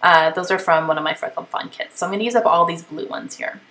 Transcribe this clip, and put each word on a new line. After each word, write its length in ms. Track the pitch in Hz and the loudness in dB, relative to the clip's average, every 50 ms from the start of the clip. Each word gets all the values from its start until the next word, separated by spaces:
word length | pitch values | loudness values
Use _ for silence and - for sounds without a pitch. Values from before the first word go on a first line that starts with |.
Uh, 300 | - 180 170 160 160 160 | 6 6 6 6 6 4
those 180 | 160 180 180 180 | 0 -2 -2 -2
are 60 | 190 185 | -2 -2
from 300 | - - 165 160 160 156 | 2 2 2 2 4 2
one 100 | 156 156 | 0 0
of 60 | 151 | 0
my 100 | 156 160 | -4 -4
Freckled 360 | - - 165 - - - - | -4 -6 -8 -8 -8 -12 -8
Fawn 200 | - - - - | -8 -10 -10 -10
kits. 300 | - - - - - - | -10 -12 -12 -10 -6 -6
So 60 | - | -6
I'm 60 | 180 | -4
gonna 120 | 196 202 220 | -4 -4 -4
use 120 | 240 240 | 0 0
up 100 | 240 - | 2 2
all 200 | - - 170 170 | 4 4 4 2
these 180 | 170 170 170 - | 2 0 -6 -8
blue 240 | _ 151 151 - - | _ -12 -10 -10 -10
ones 280 | - - - - - | -10 -12 -12 -12 -12
here. 240 | - - - - 202 _ _ | -10 -10 -10 -10 -12 _ _